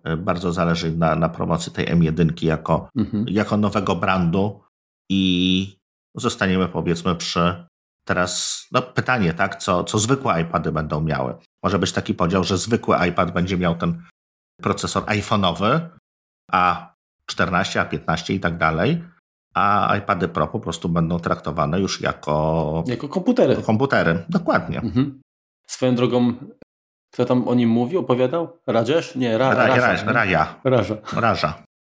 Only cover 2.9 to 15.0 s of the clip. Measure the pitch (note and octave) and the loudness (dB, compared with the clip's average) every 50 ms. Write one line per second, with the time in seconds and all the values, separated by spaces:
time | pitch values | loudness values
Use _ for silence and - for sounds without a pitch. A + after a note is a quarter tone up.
2.9 | - - G#2 - - G#2 A2 - F#2 G#2+ G2+ - G#2+ G#2 G#2 G2+ F#2+ G#2+ F#2+ G2+ | -4 -4 -4 -2 -2 -4 -2 -2 0 -2 0 0 0 0 0 0 0 0 0 0
3.9 | F#2+ E2+ E2 F#2+ F#2 F#2 F2 E2 E2+ G2 G2 G#2+ A2+ - _ _ _ _ _ _ | -2 0 0 0 2 2 2 2 2 2 0 0 -4 -8 _ _ _ _ _ _
4.9 | _ _ _ - F#2+ G2 F#2+ F#2 F2+ F2 F#2 F#2 F#2 F#2 F#2+ G2 - _ _ _ | _ _ _ -2 0 2 2 2 2 2 2 2 2 0 -2 -4 -8 _ _ _
5.9 | _ _ _ _ - A#2 A#2 A#2 - - G#2 F#2+ F#2 F#2 F#2 E2+ F2 E2+ E2 F2+ | _ _ _ _ -10 -4 -4 -4 -2 0 0 0 2 2 0 0 -2 -2 -2 -2
6.9 | E2+ - - F#2 E2+ E2+ - - - F2+ E2+ F2 F2+ - - _ _ _ _ _ | -2 -2 0 -2 -2 -2 -4 -4 -2 0 0 0 0 -4 -8 _ _ _ _ _
7.9 | _ _ _ - F#2+ F2+ F2+ F2+ - - - - - - - - - B2+ B2+ - | _ _ _ -4 -2 -2 -2 -2 -2 -4 -4 -6 -6 -8 -8 -4 -2 -2 -2 -2
8.9 | - - - - B2+ A2 G2 E2 D#2+ - G2 G2 - - - - F#2 F2+ F2 - | -4 -4 -2 0 0 2 2 0 0 0 -2 -4 -4 -4 -2 -2 0 0 0 0
9.9 | - G#2+ G2+ A#2 C#3 C3+ C3+ A#2 F#2 E2 E2 E2 E2+ E2+ D#2 E2 D2+ D#2 D#2 D2 | 0 0 2 2 0 0 0 0 0 0 0 -2 -2 -2 -2 -2 -2 -4 -2 -2
10.9 | D2+ D2 D#2 D#2 D2 C2+ C2 B1 - - _ _ _ _ - F#2+ G2+ F#2 F#2 - | -2 -2 -2 -2 -2 -2 -4 -6 -8 -10 _ _ _ _ -2 -2 0 0 0 -2
11.9 | - G#2 - - G#2+ - F#2 E2+ F#2+ F#2+ F2 E2+ G2 F2+ - G#2+ A#2 A2 - - | -2 -2 -4 -4 -2 -2 0 2 2 2 2 0 0 -2 0 0 0 0 2 2
12.9 | F#2+ - F2 F2+ E2+ - F2+ F2 E2+ F2+ F2 E2+ G2 F2 F2+ F2 E2+ E2+ F2+ E2+ | 2 2 2 2 2 0 0 0 0 0 0 0 0 0 0 0 0 0 -2 -2
13.9 | E2+ - - - _ _ _ _ _ _ _ _ _ - - - G2 - - F2 | -4 -4 -8 -18 _ _ _ _ _ _ _ _ _ -6 -4 -4 -2 -2 -4 -4
14.9 | - G2 | -2 -2